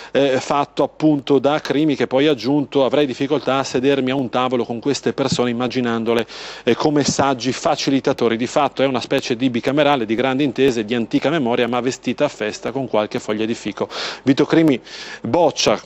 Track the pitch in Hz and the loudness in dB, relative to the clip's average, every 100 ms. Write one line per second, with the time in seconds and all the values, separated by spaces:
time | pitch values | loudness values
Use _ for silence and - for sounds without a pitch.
0 | - 131 139 127 - 143 139 - 143 - | -4 0 2 0 0 -2 -2 -2 -2 0
1 | 156 147 120 139 135 151 - 139 156 131 | 2 2 2 2 2 0 0 0 0 0
2 | 120 131 151 131 113 147 131 139 127 135 | 0 2 2 2 0 0 0 2 2 2
3 | 143 117 147 147 131 135 131 135 135 139 | 0 -2 -2 -2 0 -2 -2 0 2 2
4 | 127 139 127 123 127 123 110 117 139 131 | 0 -2 -2 -2 0 -2 -2 -4 -4 -2
5 | 123 113 131 - 123 117 127 131 120 117 | -2 -2 0 0 0 -2 -4 -2 -2 -2
6 | 113 117 110 - - - - 117 151 147 | 0 0 -2 -8 -16 -4 0 2 2 2
7 | 131 - 139 131 123 - 165 147 - 135 | 0 0 0 0 -2 -2 -2 -2 0 0
8 | 143 131 117 113 123 151 139 - 135 127 | 0 0 0 0 0 0 0 0 0 0
9 | - 139 - 117 131 117 135 143 143 143 | -2 -2 -2 -2 -2 -2 0 2 2 2
10 | 107 110 131 131 147 113 135 117 104 120 | 0 0 0 0 -2 2 2 2 -2 -2
11 | 113 139 135 165 117 123 117 123 123 - | -2 0 0 0 0 0 0 0 -4 -4
12 | - 120 147 - 107 - 123 123 127 107 | -6 -2 -2 -2 -6 -6 -8 -6 -2 0
13 | 107 123 - 107 110 117 107 - 101 - | 0 -4 -4 -2 -2 -4 -6 -6 -6 -6
14 | - - 127 139 151 160 160 123 - - | -10 -2 0 2 4 4 4 2 -2 -16
15 | - - 113 156 156 - 139 104 | -16 -10 -2 2 2 2 2 0